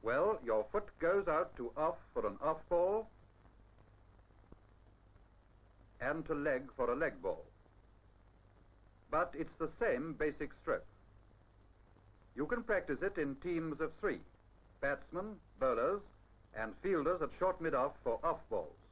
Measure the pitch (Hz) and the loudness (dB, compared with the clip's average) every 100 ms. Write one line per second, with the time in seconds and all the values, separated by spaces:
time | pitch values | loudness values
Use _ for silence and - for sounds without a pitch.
0 | 110 127 185 220 113 110 107 - 104 - | 2 4 4 2 2 2 2 -2 -4 -2
1 | 165 196 196 156 180 - 120 139 160 170 | 2 4 4 2 0 -4 -6 0 0 0
2 | - 123 107 98 147 160 - 170 180 208 | -6 -2 -2 0 -2 -2 2 4 4 2
3 | 220 - - - - - - - - - | -2 -12 -20 -20 -20 -20 -20 -20 -20 -20
4 | - - - - - - - - - - | -20 -20 -20 -20 -20 -20 -20 -20 -20 -20
5 | - - - - - - - - - - | -20 -20 -20 -20 -20 -20 -20 -20 -20 -4
6 | 123 151 156 151 147 131 135 - 117 123 | -2 -2 -2 0 2 0 -2 -2 0 2
7 | 156 - 95 82 - - - - - - | 0 -2 -4 -4 -6 -20 -20 -20 -20 -20
8 | - - - - - - - - - - | -20 -20 -20 -20 -20 -20 -20 -20 -20 -20
9 | - 151 175 - 160 - 160 - 226 127 | -4 0 0 -2 -6 -4 -6 0 0 2
10 | 160 151 151 143 147 - - 107 - - | -2 0 0 0 -8 -8 -2 -2 -2 -20
11 | - - - - - - - - - - | -20 -20 -20 -20 -20 -20 -20 -20 -20 -20
12 | - - - - 151 240 233 202 175 135 | -20 -20 -16 -4 -2 -2 0 0 0 -2
13 | 190 202 143 135 175 170 165 147 160 - | -2 0 -2 -2 -2 -2 -2 -2 -4 -2
14 | 202 107 - - - - - - 139 139 | -2 -2 -8 -20 -20 -20 -20 -6 -2 -2
15 | - 160 208 196 - - 131 117 131 202 | -4 -6 -6 -10 -16 0 2 4 2 0
16 | - - - - - 107 110 101 190 175 | -6 -20 -20 -20 -14 -6 -6 -4 0 2
17 | 143 180 156 - 185 180 160 135 139 - | 2 2 -2 0 0 2 0 2 0 0
18 | - 113 165 160 - 104 78 - - | -2 0 0 -2 -2 -4 -4 -10 -20